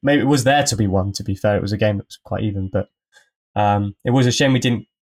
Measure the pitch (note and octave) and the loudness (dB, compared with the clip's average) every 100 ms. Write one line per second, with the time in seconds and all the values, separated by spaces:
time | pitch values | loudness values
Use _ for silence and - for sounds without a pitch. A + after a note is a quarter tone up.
0 | C#3 C#3+ B2+ C#3+ A#2+ C#3+ C#3 G#2+ G2+ F#2+ | 0 2 2 2 2 2 0 0 0 0
1 | F#2+ G2 G#2 G2 G#2+ G#2 G2 G2+ G#2+ G2+ | -2 -6 -6 -2 0 0 -2 -2 0 -2
2 | - - - F#2+ A2 G2 F#2+ G2 F#2 _ | -8 -20 -10 -6 -4 -4 -4 -4 -6 _
3 | _ _ _ _ _ G#2 G#2 G2+ G2+ - | _ _ _ _ _ -2 0 0 -2 -6
4 | - B2+ B2 A#2+ C#3 B2+ B2+ A2+ - _ | 0 2 2 2 2 2 2 -2 -6 _